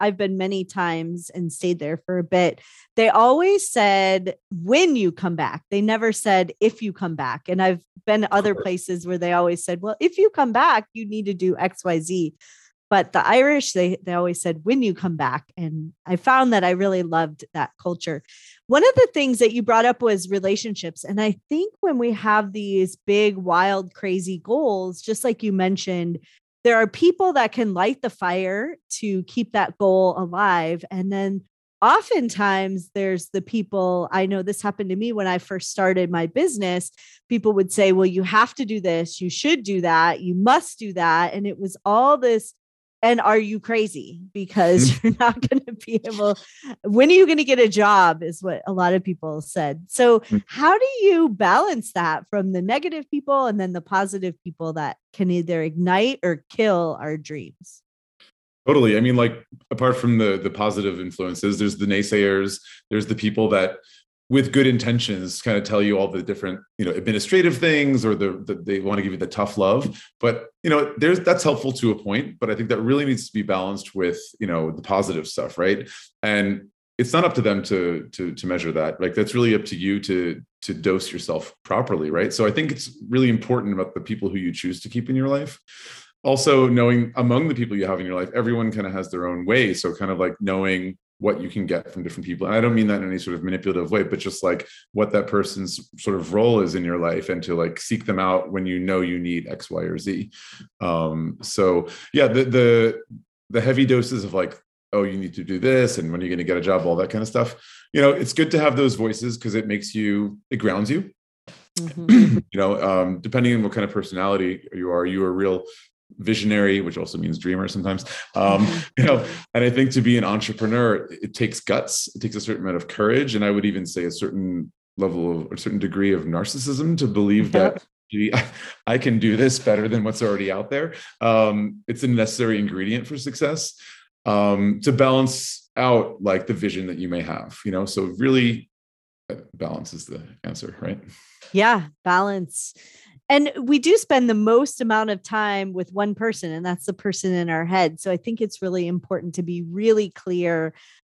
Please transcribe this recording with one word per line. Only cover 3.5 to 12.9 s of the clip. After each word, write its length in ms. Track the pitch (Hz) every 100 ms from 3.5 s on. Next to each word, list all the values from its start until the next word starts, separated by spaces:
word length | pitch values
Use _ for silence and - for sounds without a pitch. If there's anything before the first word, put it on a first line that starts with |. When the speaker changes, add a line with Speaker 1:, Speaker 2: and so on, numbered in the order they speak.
| 403 -
Speaker 1:
said, 680 | 247 202 196 190 190 185 - -
"When 460 | 180 175 277 370 262
you 160 | 185
come 220 | 165 180
back." 300 | 165 135 156 -
They 100 | 202
never 320 | 214 220 226
said, 400 | 214 214 190 180 -
"If 220 | 214 214
you 100 | 214
come 220 | - 180
back." 340 | 156 131 123 -
And 140 | 180
I've 200 | 185 175 _ - -
been 220 | 214 208
other 220 | 196 208
Speaker 2:
Correct. 120 | 196
Speaker 1:
places 420 | 196 180 - 175 170
where 100 | 180
they 160 | 175
always 320 | 175 175 170
said, 160 | - 175
"Well, 160 | 202 214
if 200 | 349 349
you 100 | 427
come 240 | 320 262
back, 360 | 220 320 233 214
you 140 | 220 214
need 180 | 214
to 80 | 202
do 240 | 180 185 170
X, 300 | 180 - 185
Y, 140 | 165
Z." 340 | 160 185 156 - - - _ _ -